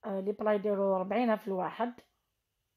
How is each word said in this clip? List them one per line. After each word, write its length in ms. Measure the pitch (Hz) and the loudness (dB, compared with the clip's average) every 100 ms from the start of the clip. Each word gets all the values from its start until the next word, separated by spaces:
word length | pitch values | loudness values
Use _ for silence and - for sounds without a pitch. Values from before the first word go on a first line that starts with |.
| 220 | -6
آه، 140 | 196 | -4
لي 120 | 190 | -4
بلا 220 | 208 214 | -2 2
يديروا 440 | 214 202 202 196 190 | 2 2 2 2 2
ربعين 340 | 185 226 247 | 0 0 2
ألف 160 | 214 214 | 0 0
الواحد. 460 | 190 165 - 240 240 - _ _ _ _ _ _ | -2 -4 -2 -4 -4 -20 _ _ _ _ _ _